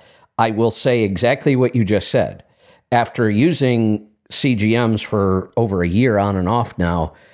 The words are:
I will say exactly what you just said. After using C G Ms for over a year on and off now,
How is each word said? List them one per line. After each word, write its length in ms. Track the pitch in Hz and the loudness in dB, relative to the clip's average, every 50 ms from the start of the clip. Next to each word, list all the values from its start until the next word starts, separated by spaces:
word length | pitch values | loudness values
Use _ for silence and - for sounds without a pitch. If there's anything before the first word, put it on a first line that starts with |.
| - - - _ _ _ _ | -20 -20 -20 _ _ _ _
I 140 | - 117 113 | -2 -2 0
will 200 | 107 107 117 113 | 0 0 0 0
say 340 | - - - 135 123 117 107 | 0 -2 -2 0 0 2 0
exactly 520 | 98 98 87 120 120 143 143 - 151 135 | 0 0 0 0 0 0 0 0 0 2
what 180 | 127 127 120 - | 2 2 0 0
you 100 | 120 107 | 0 0
just 260 | 92 107 98 - - | 2 0 0 0 0
said. 340 | - 120 - 50 95 - - _ _ _ _ _ _ _ _ _ | -2 -2 -2 -2 -6 -12 -20 _ _ _ _ _ _ _ _ _
After 380 | 120 120 113 - - 127 117 107 | 0 0 0 -2 -2 -2 0 0
using 760 | 104 107 139 180 160 - 139 127 120 117 113 110 107 104 - - _ _ _ - | 2 2 2 2 2 0 0 0 2 2 2 0 0 -2 -4 -10 _ _ _ -8
C 260 | - - - 135 123 | -4 -2 0 0 0
G 200 | 101 107 107 113 | 2 2 2 2
Ms 240 | 120 120 113 110 104 | 2 2 0 0 -2
for 500 | - - 113 101 98 95 95 92 92 - _ | -2 -4 -2 0 0 0 0 0 -2 -4 _
over 260 | - 117 101 98 90 | -4 -2 -2 -2 -2
a 60 | 87 87 | -2 0
year 300 | 87 110 131 127 104 101 | 0 2 2 2 2 2
on 180 | 101 101 98 | 0 0 0
and 140 | 92 90 92 | 0 0 0
off 280 | 113 120 117 - - - | 0 -2 -2 -4 -4 -4
now, 360 | 87 85 87 85 80 76 - - - - | -2 -2 -2 -2 -4 -4 -8 -12 -20 -20